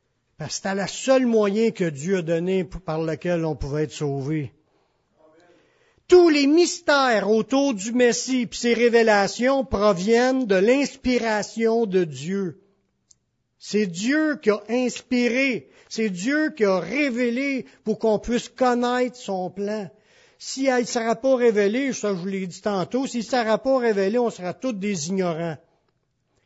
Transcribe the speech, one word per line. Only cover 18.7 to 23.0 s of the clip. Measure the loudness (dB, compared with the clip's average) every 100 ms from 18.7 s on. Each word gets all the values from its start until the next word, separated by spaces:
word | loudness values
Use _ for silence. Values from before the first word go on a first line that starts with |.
| 2 0 -2 -2 -6
son | -8 -6 -6
plan. | -8 -6 -6 -10 -16 _ _ _ _
Si | -12 -4 0
elle | 0
ne | 0
sera | -2 -2 0
pas | 0 2
révélée, | 4 4 2 0 -2
ça | -4 -4
je | -4
vous | -4
l'ai | -6 -8
dit | -8
tantôt, | -4 -2 -2 -4